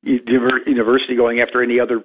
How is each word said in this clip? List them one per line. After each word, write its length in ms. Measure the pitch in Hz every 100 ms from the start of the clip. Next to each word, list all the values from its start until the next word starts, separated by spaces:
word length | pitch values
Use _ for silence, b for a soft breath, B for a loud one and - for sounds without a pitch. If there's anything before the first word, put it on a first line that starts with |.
u-, 180 | - 127
diver-, 420 | - 127 123 123 151
university 480 | 123 110 127 127
going 260 | 120 117 117
after 220 | 120 123
any 160 | 120 120
other 240 | 120 117